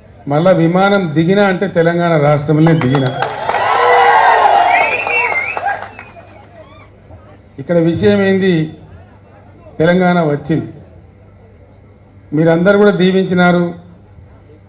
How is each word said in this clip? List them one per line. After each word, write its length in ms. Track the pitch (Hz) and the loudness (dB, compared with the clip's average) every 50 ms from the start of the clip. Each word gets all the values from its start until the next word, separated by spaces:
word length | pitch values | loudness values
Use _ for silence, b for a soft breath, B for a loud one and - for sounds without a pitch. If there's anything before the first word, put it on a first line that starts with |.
| - - - - - | -20 -20 -20 -16 -8
మళ్ళా 240 | 143 143 151 170 190 | -4 -2 0 2 2
విమానం 640 | 185 160 165 165 175 185 196 196 202 196 185 160 143 | 2 2 2 2 2 2 2 2 0 0 -2 -2 -2
దిగినా 300 | 160 165 170 196 208 202 | -2 0 0 2 2 2
అంటే 240 | 196 180 170 202 | 0 0 -2 -4
తెలంగాణ 500 | 175 - 170 165 170 170 175 175 170 165 | -4 -2 0 0 0 0 0 0 0 0
రాష్ట్రంలోనే 640 | 156 143 147 151 143 147 160 156 151 160 165 160 - | 2 2 2 0 0 0 0 0 2 2 2 2 0
దిగినా. 280 | 127 127 139 143 135 131 - - - - - - - - - - - - - - - 494 494 - - - - - - - - - - - - - - - - - - - - - - - - - 480 - - - - - - - - - - - - - - - - - - - - - - - - - - - - - - - - - - - - - - - - - - - - - - - | 0 0 0 0 -2 -2 -4 -6 -6 -8 -8 -6 -6 -4 -4 -2 -2 -2 -2 0 0 2 2 2 4 4 2 4 2 2 2 2 2 2 2 2 2 2 2 0 0 -2 -4 -6 -6 -4 -4 -4 -4 -4 -6 -6 -6 -6 -8 -8 -6 -6 -8 -8 -10 -16 -18 -20 -20 -20 -20 -20 -20 -20 -20 -20 -20 -20 -20 -20 -20 -20 -20 -20 -20 -20 -20 -20 -20 -20 -20 -20 -20 -20 -20 -20 -20 -20 -18 -16
ఇక్కడ 180 | 135 - 175 | -6 -2 0
విషయం 440 | 170 165 170 165 - 208 208 202 202 | 0 0 0 0 0 2 2 2 2
ఏంది, 560 | 196 190 190 190 190 190 175 160 156 156 - - - - - - - - - - - - - - - - - - - - - - | 2 0 0 0 0 0 0 0 -2 -4 -8 -16 -20 -20 -20 -20 -20 -20 -20 -20 -20 -20 -20 -20 -20 -20 -20 -20 -20 -18 -6 -2
తెలంగాణ 440 | 156 170 175 180 180 180 175 175 165 | 0 0 2 2 2 0 0 0 0
వచ్చింది, 500 | 147 147 143 - - 160 131 110 - - - - - - - - - - - - - - - - - - - - - - - - - - - - - - - - - 147 | -2 -4 -4 -4 -4 -4 -4 -4 -8 -14 -20 -20 -20 -20 -20 -20 -20 -20 -20 -20 -20 -20 -20 -20 -20 -20 -20 -20 -20 -20 -20 -20 -20 -20 -20 -20 -20 -20 -20 -14 -6 -2
మీరందరూ 440 | 151 165 165 165 170 180 202 202 | 0 2 2 2 2 2 2 2
కూడా 140 | 202 208 208 | 4 4 2
దీవించినారు, 840 | 185 165 180 185 185 190 185 165 180 180 180 180 175 175 175 170 - - - - - - - - - - - - - - - - - - - | 2 2 0 2 2 0 -2 0 0 0 2 2 2 0 -2 -4 -6 -12 -18 -20 -20 -20 -20 -20 -20 -20 -20 -20 -20 -20 -20 -20 -20 -20 -20